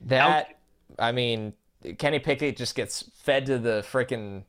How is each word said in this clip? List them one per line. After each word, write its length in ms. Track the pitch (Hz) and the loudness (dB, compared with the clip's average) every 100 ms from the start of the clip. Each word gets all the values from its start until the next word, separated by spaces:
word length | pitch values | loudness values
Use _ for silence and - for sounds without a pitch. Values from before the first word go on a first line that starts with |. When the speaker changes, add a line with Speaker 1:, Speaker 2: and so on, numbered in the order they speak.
Speaker 1:
That, 560 | 117 131 147 156 - - _ _ _ - | 0 4 6 4 0 -8 _ _ _ -4
Speaker 2:
How 80 | 117 | -2
Speaker 1:
I 40 | |
mean, 400 | 123 120 113 107 - _ _ - - | 0 0 -2 -4 -10 _ _ -14 -4
Kenny 220 | 143 147 | 0 0
Pickett 360 | 160 139 147 - | 0 0 -2 -2
just 200 | 120 - | -6 -6
gets 340 | 107 - - - | -6 -8 -12 -4
fed 300 | - 135 135 | 0 2 2
to 100 | 127 | 0
the 260 | 113 107 - | 0 0 0
frickin' 520 | 131 123 120 104 98 | -2 0 -4 -6 -12